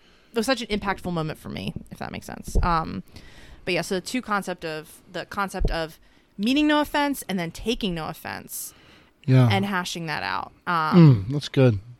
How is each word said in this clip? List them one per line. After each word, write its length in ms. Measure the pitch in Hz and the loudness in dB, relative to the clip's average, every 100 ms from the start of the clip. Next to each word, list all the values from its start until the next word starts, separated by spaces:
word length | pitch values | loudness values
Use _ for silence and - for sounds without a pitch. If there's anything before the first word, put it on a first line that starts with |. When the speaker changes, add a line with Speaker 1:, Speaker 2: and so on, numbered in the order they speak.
| _ _ _ | _ _ _
Speaker 1:
was 120 | 240 220 | -2 0
such 160 | 240 | -2
an 60 | 233 | -2
impactful 440 | 208 202 185 180 | -4 -4 -4 -4
moment 260 | 170 151 - | -4 -4 -6
for 100 | - | -10
me, 240 | - 92 - - | -8 -8 -10 -14
if 60 | - | -14
that 120 | - | -12
makes 140 | - - | -10 -12
sense. 320 | - - - | -14 -4 0
Um, 400 | 180 165 175 185 - - - - - - - | 2 0 -2 -8 -12 -18 -20 -20 -20 -12 -4
but 80 | |
yeah, 80 | 170 | -4
so 140 | - 185 | -2 -4
the 60 | |
two 200 | - 254 | -4 -6
concept 420 | 220 202 190 175 165 | -2 -4 -4 -6 -8
of, 360 | 156 151 - - | -8 -10 -20 -14
the 140 | 180 - | -12 -8
concept 440 | 202 190 190 - | -6 -6 -2 -2
of 280 | 151 160 - _ _ _ - | -2 -6 -10 _ _ _ -4
meaning 300 | 208 277 302 | 0 2 4
no 140 | 294 | 2
offense 420 | 294 302 285 269 - | 2 0 -2 -2 -6
and 80 | 185 | -4
then 120 | 165 | -6
taking 420 | - 220 240 202 | -6 -6 -4 -4
no 140 | 165 156 | -4 -8
offense 640 | 165 - 95 - - - - - - _ _ - | -10 -12 -12 -12 -12 -14 -16 -20 -20 _ _ 2
Speaker 2:
Yeah. 220 | 131 123 | 6 6
Speaker 1:
and 140 | 196 202 | 4 0
hashing 400 | 190 175 175 160 | -4 -4 -6 -6
that 160 | 151 | -6
out, 280 | 95 92 - - - | -4 -6 -8 -10 -4
um, 580 | 175 156 175 156 113 98 | -2 4 10 10 8 2
Speaker 2:
Mm, 40 | |
that's 160 | 143 - | -6 -2
good. 300 | - 131 101 - - | 4 4 4 -4 -18